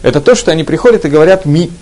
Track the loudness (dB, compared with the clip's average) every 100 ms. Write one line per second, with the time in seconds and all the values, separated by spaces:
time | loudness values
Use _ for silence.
0 | -2 0 0 0 0 -4 -4 0 2 2
1 | 0 2 2 2 0 -2 -2 -10